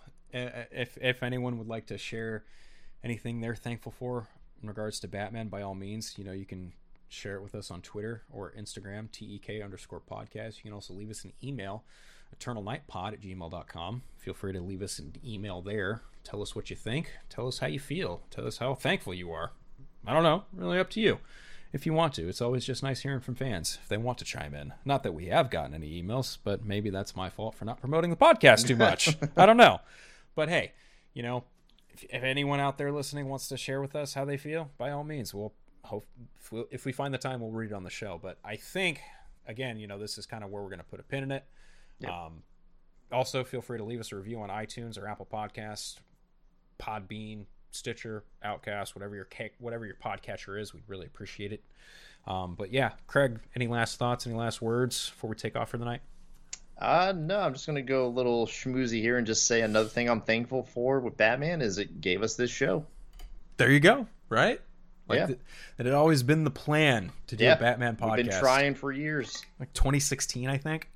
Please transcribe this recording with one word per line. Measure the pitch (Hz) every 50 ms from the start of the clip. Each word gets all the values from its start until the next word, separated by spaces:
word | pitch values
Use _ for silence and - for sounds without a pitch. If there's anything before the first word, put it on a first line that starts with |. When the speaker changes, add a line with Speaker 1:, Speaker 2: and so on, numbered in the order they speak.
| - - - - - - -
Speaker 1:
uh, | 123 123 123 - 123 117 - -
if, | 131 120 - - -
if | 127 127 127 - 127
anyone | 123 127 127 123 123 123 113
would | 113 113
like | 113 113 -
to | - 104 101
share | - - 117 113 113 113 110 107 - - - - - - - - - - - - -
anything | 120 117 107 - 120 117 117
they're | 113 117 117
thankful | 110 - 120 120 107 - 117 -
for | - 127 123 123 120 117 - - - - - - - -
in | 107
regards | 101 110 107 107 104 -
to | - 92
Batman, | 98 101 104 98 117 117 113 107
by | 98 101 101
all | 98 95
means, | 95 98 98 107 110 107 - -
you | - 98
know, | 98 92
you | 98 98
can | - 98 92 90 87 - - - - - - - -
share | - - - 104 98
it | 98 98
with | 104 -
us | 107 101 -
on | 90 87 -
Twitter | - - 104 104 110 117 110 - - -
or | 107 98 85 - 110
Instagram, | 104 - - 107 107 98 101 107 110 110 -
T | - 110
E | 104 101 98
K | - - 104 110
underscore | 104 98 98 92 - - 92 82 - -
podcast. | - 107 110 107 - 107 110 113 104
You | - -
can | 107 104
also | 101 - - 90
leave | 95 104 107
us | 107 - -
an | 95 - - -
email, | 131 143 117 95 98 98 117 - - - - - - - - - - -
eternal | - - 123 120 110 98
night | 101 127 151 139
pod | - - 92 90 104 107
at | -
gmail | 95 95 92 92 87 82
dot | 90 87 - -
com. | - 85 82 92 113 127 - - -
Feel | - - 98 90
free | - - 95 92
to | 92
leave | 87 95 98 92 101
us | 95 - -
an | 76 71 - - -
email | 127 110 98 101 104 90 90
there. | 87 101 104 107 95 95 113 113 - - - - -
Tell | - - 104
us | 101 - -
what | 107 - -
you | 92
think. | - - 110 120 151 165 - - - - -
Tell | - - 120
us | 127 123 -
how | 135
you | 147 151 135
feel. | - - 139 180 175 90 87 85 - -
Tell | - - 120
us | 123 -
how | - 117 131 135
thankful | - - - 190 - - 101 90
you | 90 90 85
are. | 80 80 85 - - - - - - - - - - - -
I | 107 127
don't | 160 170
know. | 160 151 190 - - -
Really | 185 180 175 175 180
up | 185 -
to | - 220
you. | 220 180 104 - - - - - - - - - - - -
If | 143 -
you | 160 156
want | 160 165 156 139
to, | - 80 87
it's | 95 -
always | 120 120 127 127 123
just | - 127 - 139
nice | 135 131 -
hearing | - 139 139 123
from | - - 120
fans | - 135 131 107 85 80 - - - -
if | -
they | 101
want | 107 113 123 120 -
to | -
chime | - - - - 73 71
in. | 73 73 69 - - -
Not | 135 139 135 -
that | 101 82
we | 78 87
have | 87 101 165 156 123
gotten | - 82 73 65 73
any | 80 78 76 80 87
emails, | 85 92 113 135 131 - - - -
but | 107 101 95 107
maybe | 98 98 104 104 107
that's | 95 95 101 - -
my | 95 92 92
fault | - - 104 113 -
for | - 104
not | 107 127 -
promoting | - 123 151 165 170 175
the | 170
podcast | - 277 330 330 - - - 220 - 226 -
too | -
much. | 226 220 180 - - - 165 151 - 147
Speaker 2:
<laughs> | 147 -
Speaker 1:
I | 175 180
don't | 208 226
know. | 240 233 151 101 - - - - - - - - - - - -
But | 160 156 151
hey, | 175 151 87 - - - - - _ - _ - -
you | 131 120
know, | 120 123 123 - - _ _ _ _ _ _ _ _
if, | - - -
if | - - 123 127
anyone | 131 135 143 143 139 143 143
out | 139 139 135 -
there | 143 143 143
listening | 147 143 - 143 143 139 135
wants | 135 131 - -
to | 139
share | 127 - - 135 139
with | 139 139 -
us | 151 147 139 -
how | 143 135
they | 143 143
feel, | 139 143 151 156 165 160 139 - -
by | 120 139 143
all | 143 147
means, | 151 156 143 107 - -
we'll | 101 104 107 - - - - - - -
hope | - - 107 - - - 127 117 - - -
if, | - - 110
we'll, | 113 120 -
if | - 123 -
we | 139 127
find | - 139 139 135
the | 127
time, | - 135 131 123
we'll | 113 113
read | 110 113 113 104 107
it |
on | 98 92
the | 90
show. | - - 110 101 90 82 71
But | 92 85 - -
I | 101 110
think, | 107 - - - 180 190 175 151 - - - - - - - - - - -
again, | 110 120 131 127 113
you | 107 107 101
know, | 101 98
this | 107 104 -
is | 110 101
kinda | - - 113 104
where | 98 101 101 101
we're | 95
gonna | 98 87 85
put | - - -
a | -
pin | - 135 139 135
in | 135 139
it. | 135 - - - - - - - - - - - -
Speaker 2:
Yep. | - - 90
Speaker 1:
Um, | 85 85 80 80 78 - - - - - - - - - - - - _ -
also, | 120 123 131 - - 131 120
feel | - - 123 -
free | - 120 113
to | 104
leave | 107 123 117
us | 110 - 110
a |
review | 98 95 107 117 113 107
on | 95
iTunes | 95 107 110 107 - 123 117 117 107
or | 101 98 104
Apple | 104 - 98 -
Podcasts, | - 107 107 104 - 120 107 107 107 101 - - - - _ _ _ _ _ _ _ _ _ - _ _ _ _ _ -
Podbean, | - 113 107 107 101 - 107 107 110 107 107 107 101 - - - - -
Stitcher, | - - - 123 113 - - 113 110 107 - - - - -
Outcast, | 104 104 - - 110 101 101 98 - -
whatever | 98 98 101 104
your | 98 92
ca-, | - - - 117 107 _ -
whatever | 117 117 117 117 113
your | 101 92
podcatcher | - - 117 101 95 - - 101 92 - - 98 104
is. | 107 101 -
We'd | 80 -
really | - 98 95 87
appreciate | - - - 104 95 - - 101 101 107
it. | 104 - - - - - - - - - - - - -
Um, | - 95 92 92 90 87
but | - 104 95 117
yeah, | 131 131 110 - - - -
Craig, | - 139 143 127 113 110 - - -
any | 123 123
last | 117 120 117 113 - - -
thoughts, | 123 120 123 120 - 123
any | 117
last | 113 117 113 110 - 117
words | 113 117 123 127 123 - - - -
before | - - - 110
we | 110
take | - - 113 -
off | 117 117 -
for | - 117
the | 120
night? | 120 120 117 - - - - - - - - - - - - - - - -
Speaker 2:
Uh, | - 113 139 165 185 190 196
no, | 170 151 160 196 208
I'm | 190 151 131
just | 135 -
gonna | - 151 143 131
go | 123 135 131 127
a | 123
little | 120 127 127 123 120 117 113
schmoozy | - - - - 127 127 131 131 117 117 113
here | 107 117 123 123
and | 117
just | 107 113 - -
say | - 120 117 113
another | 107 107 107 110 107
thing | - 120 120 120
I'm | 120 110
thankful | - - 110 113 120 123 131 131 117
for | - - 120 123 131 135 135
with | 123 113 -
Batman | - 110 110 120 131 143 165 175 160 127
is | 107 92 98
it | 98 82 - -
gave | 80 92 90 98 107
us | 113 -
this | - 123 120
show. | - - 135 160 - 82 - - - - - - - - - - - - - - -
Speaker 1:
There | - 127 120 139
you | 147
go. | 143 180 240 285 226 - - - - -
Right? | 110 113 151 214 - - - - - - - - - - - -
Like | 104 135
Speaker 2:
Yeah. | 185
Speaker 1:
th-, | 170 127 - - - - - - - - -
it | 120
had | 123 139
always | 143 151 165 160 135 120
been | 127 151 160 156
the | 147 -
plan | - - - 151 151 156 143 123 110 92 - - - -
to | - -
do | 101 110
Speaker 2:
Yeah. | 131 160
Speaker 1:
a | -
Batman | 117 120 123 120 123 120 113
podcast. | - 120 110 110 117
Speaker 2:
We've | 120 117
been | 95 92
trying | 135 131 131 135 143 143 135
for | 135 - 139 135
years. | 135 151 151 156 143 117 - - - - - - -
Speaker 1:
Like | 127 - -
twenty | - - 135 139 143
sixteen, | 139 - 139 135 - - - 127 123 131
I | 139 135
think. | 139 156 156 160 - - -